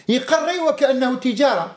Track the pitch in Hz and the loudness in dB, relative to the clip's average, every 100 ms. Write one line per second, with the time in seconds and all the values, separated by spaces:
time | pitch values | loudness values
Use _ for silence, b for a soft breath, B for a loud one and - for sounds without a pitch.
0 | B 247 254 320 311 359 320 - 277 262 | B -2 0 0 0 -2 -2 2 2 2
1 | 254 254 262 220 277 202 170 | 0 -2 -2 0 2 0 -4